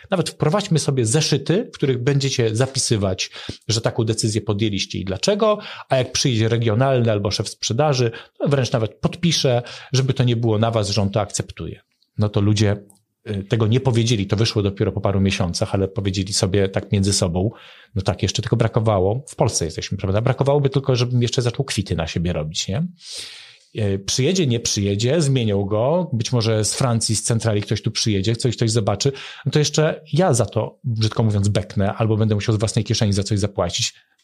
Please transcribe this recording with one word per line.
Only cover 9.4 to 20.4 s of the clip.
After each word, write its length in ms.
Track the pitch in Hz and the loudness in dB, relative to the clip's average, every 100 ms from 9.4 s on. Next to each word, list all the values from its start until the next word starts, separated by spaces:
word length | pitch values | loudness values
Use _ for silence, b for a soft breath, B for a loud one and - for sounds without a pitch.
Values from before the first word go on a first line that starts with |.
| 139 120 120 B B | 2 0 -2 B B
żeby 220 | 131 131 | -2 0
to 100 | 127 | 0
nie 120 | 123 117 | 2 2
było 220 | 117 107 | 2 2
na 120 | 113 | 2
was, 180 | 113 98 | 0 0
że 120 | 101 | 0
on 80 | 101 | 0
to 100 | 110 | 0
akceptuje”. 600 | 101 - - - 80 - _ _ _ - | -2 -4 -8 -8 -12 -12 _ _ _ -2
No 100 | 104 | 0
to 120 | 107 | 2
ludzie, 440 | 101 104 107 101 - _ _ _ - | 2 4 2 0 -6 _ _ _ -8
y, 140 | 95 95 | -8 -2
tego 180 | 113 110 | 0 2
nie 140 | 123 | 2
powiedzieli, 460 | 131 117 113 117 98 | 2 2 2 0 0
to 100 | 101 | 0
wyszło 260 | 110 - | 0 2
dopiero 300 | 98 95 101 | 0 0 -2
po 80 | 98 | 0
paru 200 | 101 98 | 0 2
miesiącach, 540 | 98 98 92 85 104 | 2 2 -2 -2 -2
ale 140 | 98 95 | 0 -2
powiedzieli 440 | - 98 98 95 | -2 -4 -2 -2
sobie 360 | 104 101 101 98 | 0 0 2 0
tak 240 | 98 - | -2 0
między 200 | 104 98 | 2 2
sobą: 380 | 95 95 85 101 B B B B | 2 0 0 -2 B B B B
„No 80 | 101 | -6
tak, 200 | 90 87 | -2 0
jeszcze 200 | 95 - | 0 -2
tylko 140 | - 113 | -2 2
brakowało, 680 | 113 - 110 101 92 117 - | 2 2 2 4 2 0 -4
w 80 | - | 0
Polsce 280 | 135 - | 0 2
jesteśmy, 340 | 80 - - 98 | -2 -6 -8 -4
prawda? 220 | 95 98 | 0 0
Brakowałoby 500 | 120 - | 0 0